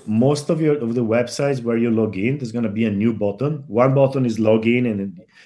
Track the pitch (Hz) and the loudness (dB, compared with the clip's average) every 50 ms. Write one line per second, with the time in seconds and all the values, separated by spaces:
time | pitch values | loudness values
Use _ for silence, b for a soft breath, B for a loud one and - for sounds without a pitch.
0 | - 107 107 113 123 139 147 143 143 - 175 156 160 151 147 147 120 113 117 127 | -8 -4 0 2 2 2 2 0 -2 -2 -2 0 0 0 0 0 -2 -4 -4 -2
1 | 120 107 110 120 123 123 - - 143 143 143 127 117 117 117 117 113 117 113 113 | -2 0 0 0 0 -2 -4 -4 -2 -2 -2 -2 -2 -2 -2 0 0 2 2 2
2 | 110 104 95 92 98 123 139 147 135 113 110 120 117 107 98 110 113 110 101 98 | 0 0 -2 -2 -2 -2 -2 -4 -6 -6 -6 -4 -4 -4 -2 -2 -2 0 0 0
3 | 107 117 110 101 107 101 98 - 131 147 156 139 135 - - 117 123 135 135 139 | 0 0 0 0 -2 -4 -2 -2 -4 -4 -4 -6 -8 -4 0 2 4 4 4 4
4 | 139 131 135 139 127 120 110 107 110 107 110 110 110 117 120 123 123 120 107 101 | 4 2 2 0 0 0 0 2 2 4 4 4 4 2 2 2 2 0 -2 -4
5 | 98 98 87 85 - _ b b b | -4 -6 -8 -12 -18 _ b b b